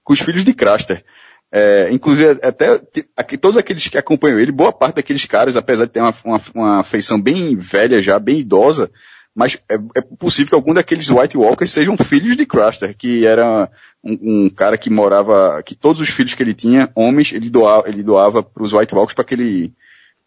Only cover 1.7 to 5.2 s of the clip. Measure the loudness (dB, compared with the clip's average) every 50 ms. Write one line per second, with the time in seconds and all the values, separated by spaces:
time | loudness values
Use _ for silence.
1.7 | 4 2 2 0 -2 -2 0 0 2 4 4 2 2 2 0 -4 -2 0 0 0
2.7 | 0 0 -2 _ -10 -10 -10 _ -10 -10 -10 -8 -6 -2 0 2 2 2 0 -2
3.7 | -6 -8 -8 -6 -6 -6 -2 -2 -2 0 0 0 2 2 0 0 0 0 0 0
4.7 | 0 0 -2 -2 -2 -4 -6 -4 -4 -6